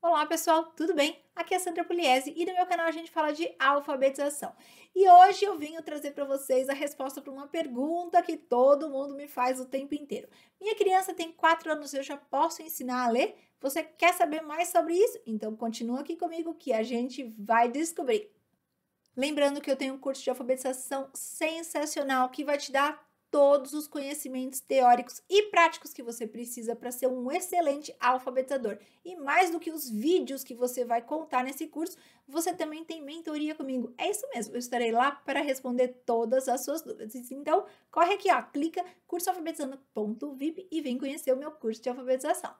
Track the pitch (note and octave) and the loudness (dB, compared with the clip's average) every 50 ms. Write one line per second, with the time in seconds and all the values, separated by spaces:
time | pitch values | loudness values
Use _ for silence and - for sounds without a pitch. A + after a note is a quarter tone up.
0 | - E4+ E4+ D4 D4+ D4+ E4+ D#4+ - - E4 D#4+ E4+ E4 - - D4+ E4 F#4 D4 | 4 4 4 4 4 2 0 -2 4 4 4 4 4 0 -6 -4 -2 0 2 2
1 | C#4 D4+ D#4+ - _ _ _ - E4+ E4 F#4+ F#4 F#4 F4+ E4+ F4 E4+ E4+ F4 F4 | 2 2 2 -4 _ _ _ -10 -4 -2 -2 -2 -2 -2 -4 -4 -4 -2 -2 0
2 | E4+ C#4 B3+ C4 C4+ C#4+ - D#4 F4 F4+ F#4 F4+ F4+ F4+ F4+ E4+ E4 E4 D#4 D#4+ | 4 4 4 4 2 -2 -6 -4 -4 -2 0 -2 0 0 0 0 0 -2 -2 -4
3 | E4+ E4 - D#4+ E4 F4 D#4+ D4 E4 - - _ C4+ C#4 C#4+ C#4+ C#4+ D4+ D4 C4 | -8 -8 -2 -2 0 0 0 -2 -4 -6 -4 _ 2 2 2 2 0 -2 -2 2
4 | C4 C#4 C4+ C#4 C#4+ C#4+ C#4+ - - F#3 - _ - - - - - _ _ F#4 | 2 2 2 0 -4 -4 -4 -6 -10 -10 -12 _ -20 -20 -20 -20 -20 _ _ 4
5 | G4 F#4+ F4 F4 F#4 G4 G4 G4 G4+ G4+ G4 D#4+ D4 D4+ D#4+ E4 D#4+ - D4+ D4 | 10 12 12 12 12 10 8 4 0 0 0 -4 -6 -10 -10 -10 -10 -10 -10 -8
6 | C#4+ C#4+ C#4+ - C#4+ C4+ C4+ C4+ C#4 - C4 B3+ C4 C4+ C#4 C#4 D4+ C#4+ C#4+ _ | -8 -8 -6 -6 -4 -4 -4 -4 -2 0 0 0 2 0 -2 -2 -4 -6 -6 _
7 | C4+ C4+ C4+ D4 C4+ C#4+ C4+ C4+ C#4+ C#4+ - E4 E4 D4 A#3+ A#3 C4 D4+ E4 F4 | -8 -8 -8 -10 -14 -14 -14 -14 -16 -10 -6 -6 -6 -4 -4 -4 -2 -2 -2 -4
8 | F4 E4+ E4+ F4+ F4 F4 E4 D#4 - _ A#3+ A#3+ B3+ C4+ C#4+ C#4+ D#4 D#4 C4+ C4+ | -4 2 2 2 2 2 -6 -8 -4 _ 2 6 6 6 6 6 2 -4 -4 -6
9 | C#4 C#4+ C#4+ C#4 C#4+ D4 - - B3 B3+ C4 B3+ B3+ C4 - C4+ C#4 C#4+ D4+ D4 | -6 -6 -8 -12 -14 -12 -4 -2 0 0 0 -4 -6 -6 -6 -6 -6 -4 -8 -8
10 | D4 - - - - - _ _ _ _ _ _ F#4 G#4 A4 G#4+ G4+ F#4+ F#4 F#4+ | -6 -8 -10 -10 -10 -12 _ _ _ _ _ _ -4 -4 0 0 2 4 4 2
11 | F#4+ F#4+ F4+ F#4 E4 E4 E4 _ - D#4+ E4 E4 - D#4+ D#4 D#4 D4 C4+ C#4 C4+ | 2 0 -6 -6 -8 -8 -8 _ 4 4 4 4 0 -6 -6 -6 -6 -8 -8 -8
12 | C4+ C4+ D4 C#4+ _ _ - C4+ D4+ E4 E4 - D#4 D#4+ - - B3+ B3 B3 B3 | -8 -8 -10 -14 _ _ 0 0 0 0 0 -6 -14 -14 -12 -10 -8 -4 -4 0
13 | B3+ A#3+ A3+ A#3+ D4+ G#4+ - - _ _ _ _ - C4+ C4+ E4+ D#4+ D#4+ _ _ | 0 2 2 2 0 0 -2 -10 _ _ _ _ -8 -4 -4 -4 -6 -8 _ _
14 | - E4+ F4+ F4+ F4+ D#4 D4 D#4 D#4+ D4+ D4 D#4+ F4 F4 - F4 D#4+ D#4+ E4+ F4+ | 4 4 4 4 2 2 2 -4 -6 -8 -4 -4 -4 2 2 2 2 2 4 4
15 | G#4 B4+ - - _ - A3 G#3+ G#3+ G#3+ A3 A3 A#3 A3+ A3+ - A#3 A3+ A#3+ C4 | 4 4 2 -4 _ -8 -6 -6 -6 -6 -8 -4 -6 -6 -4 -4 -6 -4 -4 -6
16 | D4 - E4+ E4+ F4+ E4+ E4 E4 E4 E4+ D#4+ - - C#4 A#3 A3 A3+ B3 B3+ A#3 | -6 -8 -8 -6 -6 -6 -6 -6 -6 -8 -8 -10 -4 -2 -2 -2 -2 -2 -2 -4
17 | A#3+ C4 B3 - C4+ A#3 A3 - G3+ G3+ A3+ A3+ A#3+ A#3+ A#3 C#4+ D#4+ E4 - - | -4 -4 -6 -10 -12 -12 -12 -14 -2 0 4 4 4 2 2 -2 -4 -4 -4 -6
18 | E4+ B3+ A3+ G#3 - - _ _ _ _ _ _ _ _ _ _ _ _ _ _ | 0 0 0 0 0 -4 _ _ _ _ _ _ _ _ _ _ _ _ _ _
19 | _ _ _ B3+ C4 D4 D4+ D4 C#4+ C#4+ C#4 D4 C#4+ - C4+ C4+ C#4+ C4 C4 C4+ | _ _ _ -4 -4 -2 0 2 2 2 0 -2 -2 -2 -2 -2 -2 -6 -6 -6
20 | C4+ C#4 C4+ - - - B3 B3 - A#3+ C4 B3+ - C#4 C4 C4 - - C#4+ C4+ | -6 -6 -6 -4 -2 -2 -2 -2 2 0 0 2 2 -4 -4 -4 -6 -6 -4 -4
21 | C4+ C4+ _ - - - - - D#4+ D#4 D#4+ E4 E4 E4 - D4+ D4 D4+ - D#4+ | -6 -6 _ -12 -12 -10 -6 -2 0 0 0 -2 -8 -4 -4 -2 -2 -2 -2 -2
22 | C#4+ C4+ C4+ B3+ B3+ B3+ B3+ - D4 C#4 D4 C#4+ D4 - C4 C#4 C#4+ D4 D4+ - | 0 2 4 4 4 2 2 -4 -2 0 0 0 0 0 2 2 2 2 0 -4
23 | _ _ _ _ _ _ - D4 C#4+ C#4 C#4+ C#4+ C4 C#4 - D4+ D4 - - D4+ | _ _ _ _ _ _ 6 8 8 8 8 6 4 0 -8 -8 -8 -6 -8 -8
24 | C#4 C#4 C#4+ D4 - C#4 B3+ B3+ B3+ C4 C4+ - - _ C4+ C4+ B3 B3 A#3+ A#3+ | -6 -6 -8 -8 -8 -8 -6 -6 -6 -6 -8 -10 -6 _ 2 6 8 8 8 6
25 | B3 - - - _ _ F4+ G4+ G#4+ G#4 G4 F4 E4+ E4 E4+ - - C#4+ - - | 4 -6 -12 -18 _ _ 4 4 4 4 4 4 4 4 4 -2 -14 -16 -16 -12
26 | B3+ A#3 A#3 A3+ B3 A3+ - A3+ A#3+ A#3+ - - A3+ A3 A#3 A#3 - A#3+ B3 - | -12 -12 -8 -8 -10 -10 -8 -10 -12 -10 -10 -10 -8 -8 -8 -6 -8 -10 -8 -2
27 | - C4 B3+ B3+ B3 B3 C#4+ F4+ F#4 - F#4+ F4 E4+ D4 C#4 D4 D4 - - _ | 0 0 0 0 -4 -4 -4 -4 -4 -2 0 2 2 2 0 -2 -4 -14 -12 _
28 | - B3 C4 B3+ B3+ C4+ B3+ C4 B3+ C4 C#4+ C4+ A#3+ G#3+ F#3+ - - _ _ _ | 0 0 0 2 -2 -4 -2 -2 -2 -2 -4 -4 -2 -4 -6 -6 -12 _ _ _
29 | _ E4+ F#4 F4 C#4+ C4+ C#4+ E4+ F#4+ F4 E4 E4+ - E4+ D#4 D#4+ C#4+ C4 A3 G#3 | _ -16 -14 -10 -4 0 4 4 4 4 2 -4 -6 -6 -8 -8 -8 -6 -6 -2
30 | A3 D4+ F4+ F4+ C4 A#3+ C#4 C4 - - B3 A#3 B3 B3 B3 C4 B3 A#3 A#3 A#3+ | 2 4 4 4 2 0 -8 -10 -10 -12 -6 -4 -2 -2 -2 -4 -2 0 -2 -2
31 | A#3+ - D4+ D#4 D#4+ D#4 - B3+ B3+ C4 C4+ - D#4+ D4+ - C#4+ D#4+ F4 - _ | -2 -2 -6 -6 -6 -2 -2 -2 -2 -2 -6 -8 -10 -10 -6 -8 -8 -8 -8 _
32 | _ - _ _ _ _ C4+ D#4 - F#4 E4+ F4 E4 D#4 D#4 D#4 E4 _ D#4+ E4 | _ -20 _ _ _ _ -6 -4 -2 -2 -2 -4 -6 -8 -6 -12 -12 _ -14 -14
33 | D4 C#4 D4+ E4 E4 D#4+ D4+ D4+ D4+ D4+ D#4 D#4 D4 C4+ C4 B3+ A#3+ - - - | -12 -14 -14 -12 -10 -8 -6 -4 -4 -6 -6 -6 -6 -6 -4 -4 -4 -6 -8 -4
34 | - F4+ G#4 - - C#5 C5 A#3+ G#3 - - A#3+ A#3+ - - A#3+ A#3+ A3+ A3+ A#3 | -4 -4 -2 -4 -6 -8 -8 -8 -8 -6 -8 -8 -8 -4 -2 -2 0 2 2 4
35 | B3+ C#4+ C#4+ - _ - C4+ C#4 D#4 C#4+ C4 C4 - C4 B3 B3 B3+ B3 B3 - | 2 2 0 -4 _ -4 -2 -2 0 -2 -2 -4 -2 -4 0 0 0 0 0 -8
36 | _ - A#3+ A3+ A#3 A3+ B3 C4 C4 C4+ A#3+ C4 - - C#4+ D#4+ - - - - | _ -2 0 0 2 2 2 0 2 2 -2 -2 0 -4 -6 -6 -6 -10 -12 -12
37 | - G#3+ - C4 A#3+ - C4 C#4 C#4+ D4 D#4 F#4+ G#4 - - _ _ _ - D#4 | -12 -12 -12 -14 -14 -12 -14 -10 -2 2 2 2 2 0 -14 _ _ _ 2 2
38 | E4 F4 G4+ - - F#4+ E4+ B3+ A#3 - _ C#4+ C#4+ E4 D#4+ F#4+ F4 F4+ - _ | 4 4 2 0 4 4 4 4 2 -4 _ -4 -4 -2 -2 -4 -8 -8 -10 _
39 | _ _ - F4 E4+ - F4+ F4+ D#4+ E4 D#4+ - D4 C4 C4+ C4+ _ _ _ - | _ _ -6 -4 -2 -2 -4 -4 -4 -8 -6 -6 -8 -8 -8 -12 _ _ _ -6
40 | G#3+ G#3 G#3+ - - D4 C#4 C4 C#4 D#4 E4 - - - - E4 D4 C4+ A#3+ C4 | -4 -4 -4 -6 -8 -10 -8 -6 -6 -6 -6 -6 -14 -8 -8 -6 -4 -4 -6 -4
41 | D4+ C4+ C#4 D#4+ - - C4 C4 C#4+ D4+ D4+ - - A3+ A3 A3 - C4 B3 B3+ | -4 -6 -8 -6 0 0 0 0 -2 -10 -12 -8 -6 -6 -6 -4 -6 -8 -8 -6
42 | B3+ B3+ C4 C4 C4 D4 F4 - - - - _ | -2 -2 -2 -2 -2 -4 -6 -6 -8 -14 -16 _